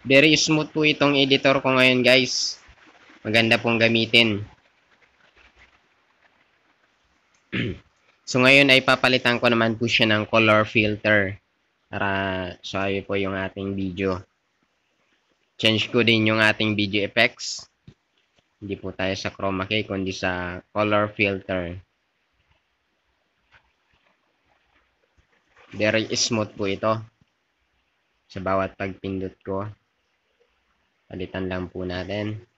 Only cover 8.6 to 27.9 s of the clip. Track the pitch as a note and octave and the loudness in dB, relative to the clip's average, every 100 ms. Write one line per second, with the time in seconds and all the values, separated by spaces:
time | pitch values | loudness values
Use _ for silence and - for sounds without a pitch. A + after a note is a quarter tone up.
8.6 | C#3 C3 C3 C3 B2+ B2+ B2 A#2+ A#2+ A#2 | 6 4 4 2 2 0 0 0 2 2
9.6 | A2+ A2+ A#2 - A2+ G#2+ G#2 A2+ A2 G#2+ | 0 0 -2 0 2 2 2 2 4 4
10.6 | G#2+ A#2 G#2+ G#2 G#2+ G#2+ F#2+ G2+ _ _ | 2 0 0 -2 2 2 0 -8 _ _
11.6 | _ _ _ G#2 G2+ G2 G2 F#2 F2+ F#2 | _ _ _ -6 -4 -2 -4 -6 -8 -12
12.6 | - G2 G2 G2 - G2+ F#2+ F#2+ F#2+ G2 | -8 -4 -4 -4 -4 -4 -4 -4 -6 -8
13.6 | G2 G2 F#2+ F#2 F#2+ F2+ - _ _ _ | -8 -6 -6 -4 -4 -4 -10 _ _ _
14.6 | _ _ _ _ _ _ _ _ _ _ | _ _ _ _ _ _ _ _ _ _
15.6 | A2+ A2 - B2 A2+ A2+ A2 A2 G#2+ G#2+ | 0 0 0 2 4 4 2 2 2 2
16.6 | A2 G#2 G#2 G#2 G2+ - B2 - - - | -2 -2 -2 -2 -2 0 -2 -2 -12 -12
17.6 | - _ - _ _ _ _ _ _ _ | -16 _ -20 _ _ _ _ _ _ _
18.6 | G2+ G2 G2 - F#2+ F#2+ G2+ - G2 F#2+ | -12 -10 -10 -6 -6 -4 -8 -6 -4 -4
19.6 | F#2+ A2 G#2 G2 F#2+ F#2 F#2+ F2+ F2+ F2+ | -2 -4 -4 -6 -6 -4 -4 -4 -6 -10
20.6 | _ G2+ G#2+ G#2 G#2 - G2+ G2 - F#2 | _ -4 0 0 0 0 -2 -2 -4 -6
21.6 | F2 F#2 _ _ _ _ _ _ _ _ | -6 -10 _ _ _ _ _ _ _ _
22.6 | _ _ _ _ _ _ _ _ _ _ | _ _ _ _ _ _ _ _ _ _
23.6 | _ _ _ _ _ _ _ _ _ _ | _ _ _ _ _ _ _ _ _ _
24.6 | _ _ _ _ _ _ _ _ _ _ | _ _ _ _ _ _ _ _ _ _
25.6 | - G2 G#2+ A2 G#2+ - - A2+ G#2+ - | -18 -2 0 0 -2 -4 -2 -2 -4 -4
26.6 | G2+ F#2+ G#2+ A2+ A2 _ _ _ _ _ | -6 -2 -2 -2 -6 _ _ _ _ _
27.6 | _ _ _ | _ _ _